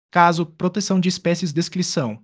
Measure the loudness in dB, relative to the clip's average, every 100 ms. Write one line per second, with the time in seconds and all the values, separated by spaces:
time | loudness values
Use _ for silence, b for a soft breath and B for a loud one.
0 | _ 4 4 4 -4 -2 -4 -2 0 0
1 | 0 0 -2 -2 -2 -2 -4 -4 -2 -2
2 | -4 -6